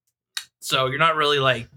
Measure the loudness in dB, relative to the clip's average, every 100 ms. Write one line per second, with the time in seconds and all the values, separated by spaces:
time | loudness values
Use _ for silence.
0 | _ _ _ -16 -16 _ -4 -2 0 0
1 | 0 2 2 2 2 0 -4